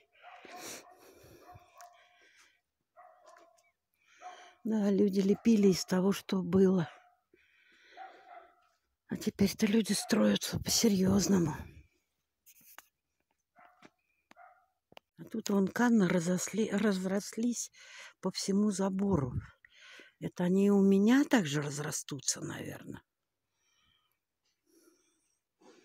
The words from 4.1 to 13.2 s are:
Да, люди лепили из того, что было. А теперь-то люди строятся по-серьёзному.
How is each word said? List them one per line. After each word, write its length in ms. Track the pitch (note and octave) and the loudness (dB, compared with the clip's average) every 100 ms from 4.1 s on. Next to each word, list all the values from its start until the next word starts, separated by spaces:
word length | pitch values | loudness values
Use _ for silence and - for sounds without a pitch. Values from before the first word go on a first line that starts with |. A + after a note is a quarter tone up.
| _ F#4 - - - | _ -20 -18 -20 -12
Да, 280 | A3 A3 G3+ | -4 0 2
люди 300 | G3 G#3 F#3+ | 2 2 2
лепили 480 | F#3+ G3+ A#3 A3+ G3+ | 2 2 4 6 6
из 160 | F3 | 4
того, 280 | - F#3 F#3+ | 0 0 2
что 300 | F#3+ - F#3+ | 0 -2 -4
было. 460 | F3 F#3+ F#3+ F#3 D#3 - _ _ _ _ _ _ _ _ _ - F#5+ - F#5+ - - _ _ _ _ _ - | 2 4 6 4 0 -8 _ _ _ _ _ _ _ _ _ -20 -20 -20 -20 -20 -20 _ _ _ _ _ -12
А 80 | F#3 | -8
теперь-то 500 | - - G3+ - G#3+ | -6 0 0 0 0
люди 260 | A3+ G#3 | 2 0
строятся 680 | G#3 - G#3 G#3+ G3+ - - | -2 -2 2 2 0 -4 -6
по-серьёзному. 960 | - - A#3 G3 F#3 G3 F#3 F#3+ D#3+ C3+ - - - _ _ _ _ _ _ - - - - _ _ _ | -4 0 2 2 2 2 2 2 0 -4 -12 -18 -20 _ _ _ _ _ _ -20 -20 -20 -20 _ _ _